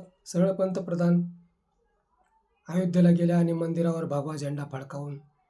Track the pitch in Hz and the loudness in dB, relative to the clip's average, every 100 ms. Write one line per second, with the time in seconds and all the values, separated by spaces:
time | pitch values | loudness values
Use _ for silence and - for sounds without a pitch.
0 | - _ - 170 190 190 190 - 175 175 | -4 _ -6 0 0 0 -2 -4 -6 0
1 | 175 175 175 - _ _ _ _ _ _ | 2 2 0 -8 _ _ _ _ _ _
2 | _ _ _ _ _ _ - 175 185 180 | _ _ _ _ _ _ -6 -2 2 4
3 | 175 170 170 175 170 165 165 165 170 165 | 6 6 4 2 2 0 -2 0 -2 -2
4 | 151 143 143 156 143 147 143 135 139 143 | -4 -4 -4 -6 -6 -6 -8 -10 -10 -12
5 | 143 143 - _ _ | -12 -12 -18 _ _